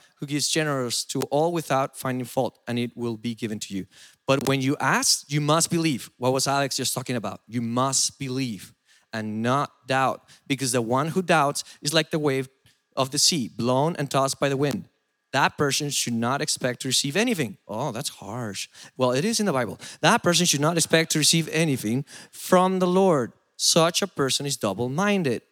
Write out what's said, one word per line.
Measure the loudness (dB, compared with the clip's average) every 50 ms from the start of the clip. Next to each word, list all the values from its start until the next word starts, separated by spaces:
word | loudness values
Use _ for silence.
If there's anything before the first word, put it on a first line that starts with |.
| _ _ _
who | _ -8
gives | -4 -2 -2 -2 0
generous | 0 0 0 0 -2 -2 -2 -2 -4 -4 -6
to | -4 -4 -4 -2
all | 0 0 2 2 2
without | 0 -2 -2 0 0 0 0 -2 -4 -6
finding | -6 -4 -4 -4 -4
fault, | -4 -2 -2 -2 -2 -4 _ _
and | -4 -2 -2
it | -2 -4 -4
will | -6 -6 -4 -6 -4
be | -4 -6 -6
given | -4 -6 -6 -6 -6
to | -8 -8 -6
you. | -8 -8 -8 _ -20 -20 -20 -20 _ _
But | 0 0 2 2 0
when | 0 2
you | 2 0 0 0
ask, | 0 0 0 2 2 2 0 0 -2 -4
you | -2 -2
must | 2 2 2 2 2 2
believe." | 0 0 0 0 0 -2 -4 -10 -10 _
What | 0 2 2
was | 2 2 2
Alex | 2 0 0 0 -2 -2
just | -2 -2 -2
talking | -4 -4 -4 -4 -4
about? | -4 -6 -8 -10 -14
You | -8 -6 -4
must | -4 -2 0 0 0 2 2 0 0 -2 -4 -6
believe | -8 -6 -4 -4 -4 -4 -6 -8 -12 -16 -20 _ _ _ _ _ _ _ -8
and | -6 -6 -4 -4 -2
not | 0 2 2 2 0 -2 -6 _ _ -2
doubt, | 0 2 2 2 0 -2 -8 _ -20 -20 _
because | -6 -4 -2 -2 0 0
the | 0
one | 0 2 0 0 0 0
who | -2 -2
doubts | 0 2 2 4 4 2 0 -4 -8 -10 -16 -8
is | -6 -2 0
like | 0 0 0
the | -2 0
wave | 0 0 0 0 -2 -4 -10 _ _ _ _ _ _ _ _ -2
of | -2 -2
the | 0 2
sea, | 2 2 2 2 -2 -4
blown | -4 -4 0 0 2 2 2 0 0
and | -2 -4 -2
tossed | 0 0 0 0 0 -2
by | -2 0
the | 0 0
wind. | 0 0 0 -4 -6 -10 _ _ _ _ _ _ _ _
That | 0 0 0 0 2 0
person | 0 0 0 0 -2 -2
should | -2 -2 -2 -2 0
not | 0 0 0 0 -2
expect | -2 -2 -2 -2 -2 -4 -4 -4
to | -4 -2
receive | 0 0 0 0 0
anything. | 0 0 0 0 0 -2 -4 -6 -10 _
Oh, | -10 -6 -6 -4 -4 -6
that's | -6 -8 -8
harsh. | -10 -10 -12 -10 -8 -6 -6 -6 -6 -8 -10 -12 _ -20 -20 -18 -4 0
Well, | 2 2 2
it | 2 0
is | 0 0 0
in | 0
the | 0 0
Bible. | 0 -2 -2 -6 -10 -14 -18 -10 0
That | 4 4 4 4
person | 4 2 2 4 4
should | 2 2 2
not | 2 2 2
expect | 2 2 4 2 2 2 2 0
to | 2
receive | 2 4 4 2 0 0
anything | 0 0 2 2 0 0 0 0 -2 -2 -2 -6 -12 -20 -20 -20
from | -16 -14 0 4 4 6 6 4 2 2
the | 2 2
Lord. | 4 4 4 4 4 2 0 -2 -6 _ _ _ _
Such | -2 0 2 4 4 4 2 2 0
a | -2 -4
person | -2 -2 0 0 0 -2 -2
is | -4 -4 -2
double-minded | -2 -2 -2 -2 -2 -2 -2 0 0 2 2 2 2 0 0 -2 -4 _